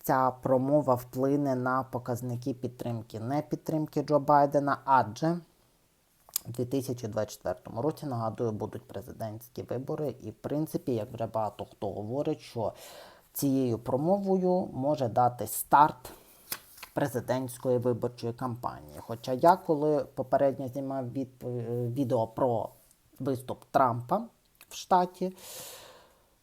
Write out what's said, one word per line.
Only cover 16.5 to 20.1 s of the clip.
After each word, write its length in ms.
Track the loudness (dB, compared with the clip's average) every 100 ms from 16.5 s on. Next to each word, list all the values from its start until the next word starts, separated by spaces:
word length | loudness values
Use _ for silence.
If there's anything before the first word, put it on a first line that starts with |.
| -12 -12 -20 -8
президентської 840 | -4 -2 -2 -2 -2 -4 -4 0 2
виборчої 540 | 2 0 -4 -4 -8
кампанії. 640 | -6 -6 -6 -8 -8 -14 -14
Хоча 340 | -10 -8 -4
я, 240 | 6 6 6
коли 480 | 4 2 2 2 0